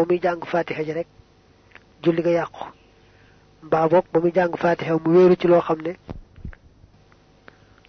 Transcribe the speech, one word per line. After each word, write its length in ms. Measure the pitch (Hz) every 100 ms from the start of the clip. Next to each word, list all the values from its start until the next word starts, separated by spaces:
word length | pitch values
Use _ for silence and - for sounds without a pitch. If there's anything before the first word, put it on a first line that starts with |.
| 170
muy 100 | 180
jàng 180 | 180 170
Fatiha 380 | - 170 165 160
ji 80 | 156
rek, 140 | 156 - _ _ _ _ _ _ - _ -
julli 200 | 165 165
ga 80 | 165
yàqu. 340 | 170 - - - - _ _ _ _ _ _ _ _
Mbaa 260 | 156 160 160
boog 160 | 175 -
ba 80 | 160
muy 120 | 170
jàng 220 | 185 175 -
Fatiha 380 | 175 165 156 160
mu 60 | 160 175
wéeru 200 | 180 180
ci 100 | 175
loo 120 | 170
xam 200 | - 160
ne 100 | 160 185 - - - - - - - _ - _ _ _ _ _ - _ _ _